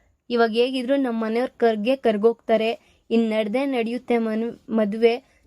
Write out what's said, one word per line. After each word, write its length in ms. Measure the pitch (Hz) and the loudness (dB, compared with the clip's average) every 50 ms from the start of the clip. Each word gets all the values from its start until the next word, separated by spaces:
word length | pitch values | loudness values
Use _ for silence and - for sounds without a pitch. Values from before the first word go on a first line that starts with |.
| _ _ _ _ _ - | _ _ _ _ _ -2
ಇವಾಗ 200 | 240 233 233 226 | 0 2 2 2
ಹೇಗಿದ್ರು 460 | 214 233 247 269 262 262 240 233 277 | 2 0 0 0 0 -2 -2 0 0
ನಮ್ 240 | 277 269 247 226 226 | 0 0 0 -2 -2
ಮನೆಯವ್ರ್ 300 | 226 220 220 233 254 254 | -2 -2 -2 -2 -2 -4
ಕರ್ಗೆ 460 | _ - 240 226 220 214 202 240 269 | _ 0 0 0 2 0 0 -2 -2
ಕರ್ಗೋಗ್ತಾರೆ. 760 | 269 - 233 214 208 208 233 233 - _ - 226 220 220 226 247 - _ _ _ _ _ - | 0 0 0 0 2 2 0 0 0 _ 0 0 2 0 0 -4 -6 _ _ _ _ _ -2
ಇನ್ 200 | 226 226 226 220 | 0 0 0 0
ನಡ್ದೇ 360 | 214 220 220 214 208 262 277 | 0 -2 -2 -2 -2 -2 -2
ನಡ್ಯುತ್ತೆ 520 | 277 269 240 226 226 240 247 - - 240 233 | -2 -2 -2 -2 -4 -6 -6 -2 -2 0 0
ಮನು-, 540 | 226 220 220 220 226 233 - - _ - | 0 -2 -2 -4 -4 -6 -8 -10 _ -4
ಮದ್ವೆ. 500 | 220 220 214 202 208 226 226 226 233 247 - _ _ _ _ | -2 0 0 0 0 2 2 2 2 0 -6 _ _ _ _